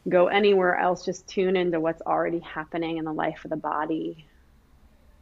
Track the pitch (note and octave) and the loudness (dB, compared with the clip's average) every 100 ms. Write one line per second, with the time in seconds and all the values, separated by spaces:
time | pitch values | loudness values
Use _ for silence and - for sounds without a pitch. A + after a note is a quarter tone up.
0 | - F3+ F3+ G3+ G#3 G3 F3+ F3+ F3+ F3+ | 0 4 4 4 4 4 4 2 2 0
1 | - F3+ - - F#3 F#3 F3+ E3 D#3+ E3 | -4 -8 -6 -2 2 2 2 0 0 -2
2 | - D#3+ E3+ E3+ - D#3+ D#3 E3+ E3 E3 | -2 0 0 -4 -6 -12 -8 -6 -4 -4
3 | D#3+ D#3 D#3+ D#3+ D#3 D#3 D3+ D3+ D#3+ D#3+ | -4 -2 -4 -4 -8 -6 -4 -4 -2 -4
4 | E3 E3 D#3+ _ _ - _ - - - | -6 -10 -18 _ _ -20 _ -20 -20 -20
5 | - - | -20 -20